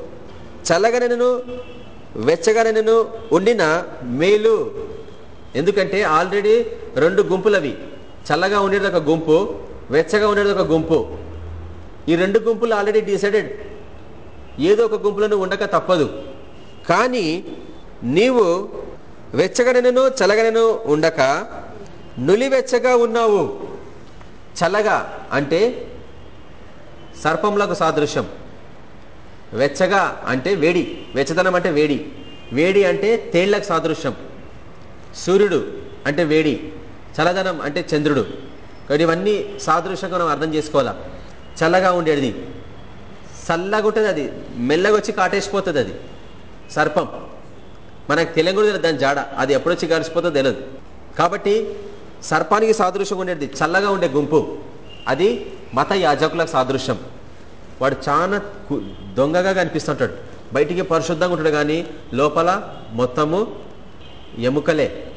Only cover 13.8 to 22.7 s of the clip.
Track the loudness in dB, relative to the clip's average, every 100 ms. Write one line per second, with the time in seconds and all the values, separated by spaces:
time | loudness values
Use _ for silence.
13.8 | -16 -16 -16 -16 -16 -16 -14 0 4 4
14.8 | 4 2 0 0 2 2 0 -2 0 0
15.8 | 4 2 2 -2 -12 -14 -14 -16 -16 -8
16.8 | 0 2 4 2 0 -2 -4 -12 -14 -14
17.8 | -16 -8 0 4 6 6 4 2 -2 -8
18.8 | -12 -12 -16 -16 -4 0 2 2 4 4
19.8 | 4 6 4 4 4 4 4 4 4 2
20.8 | 2 2 4 4 2 2 -2 -10 -14 -14
21.8 | -16 -16 -14 -4 2 4 4 2 2